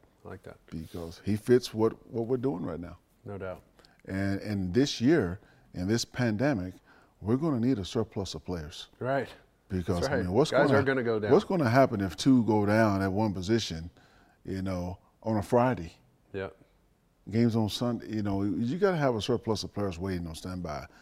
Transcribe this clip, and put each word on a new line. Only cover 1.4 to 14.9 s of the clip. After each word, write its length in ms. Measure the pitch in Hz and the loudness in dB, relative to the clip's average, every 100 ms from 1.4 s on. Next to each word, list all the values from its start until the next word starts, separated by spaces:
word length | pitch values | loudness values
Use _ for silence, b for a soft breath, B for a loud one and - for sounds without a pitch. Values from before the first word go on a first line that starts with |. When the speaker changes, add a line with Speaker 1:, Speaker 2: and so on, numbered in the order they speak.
| - 123 - | 4 4 4
Speaker 2:
what, 220 | 110 110 - - | 0 0 0 -8
what 140 | 120 113 | -6 -2
we're 100 | 131 | -2
doing 260 | 131 170 | -2 -4
right 160 | 110 78 | -6 -8
now. 200 | 87 - _ _ | -10 -16 _ _
Speaker 1:
No 140 | 107 98 | -14 -10
doubt. 240 | 95 85 - _ B B - | -10 -12 -16 _ B B -8
Speaker 2:
And, 320 | 98 98 98 | -4 -2 -4
and 320 | 107 101 92 | -4 -4 0
this 260 | 107 143 - | 2 2 2
year, 400 | 120 165 87 98 b b b | 2 4 2 -4 b b b
in 160 | 82 92 | -8 -2
this 160 | 117 | -2
pandemic, 680 | - - 117 107 139 110 90 - B B B _ | -2 -2 -2 0 0 -2 -6 -12 B B B _
we're 140 | 95 131 | -2 0
gonna 220 | 165 123 | 0 0
need 180 | 123 113 | 0 0
a 60 | 87 | -2
surplus 480 | 117 104 110 92 | -2 -2 -4 -6
of 100 | 76 | -8
players. 440 | - 90 76 - - _ | -8 -8 -8 -14 -18 _
Speaker 1:
Right. 300 | 120 139 110 - _ _ _ | -2 -2 -4 -12 _ _ _
Speaker 2:
Because, 260 | 95 87 87 | -4 -2 -2
Speaker 1:
That's 80 | 135 | 0
Speaker 2:
I 80 | 131 | -2
Speaker 1:
right. 60 | |
Speaker 2:
mean, 80 | 90 | 0
what's 180 | 104 156 | 2 4
Speaker 1:
Guys 160 | 127 143 | 4 4
Speaker 2:
gonna, 120 | 139 | 4
Speaker 1:
are 20 | |
gonna 200 | 135 131 | 4 0
go 160 | 117 110 | 0 0
down. 120 | 104 | 4
Speaker 2:
what's 140 | 160 | 4
gonna 240 | - 185 123 | 4 0 4
happen 320 | 131 131 107 | 6 4 2
if 140 | 95 - | -2 0
two 260 | 135 127 | 4 4
go 220 | 107 107 101 | 6 4 4
down 340 | 110 107 98 | 4 4 2
at 100 | 95 | 0
one 220 | 98 110 | 0 0
position, 560 | 92 90 113 - 82 82 b b b b b | -2 0 0 0 -8 -10 b b b b b
you 160 | - 95 | -10 -6
know, 380 | 95 90 87 | -4 -4 -6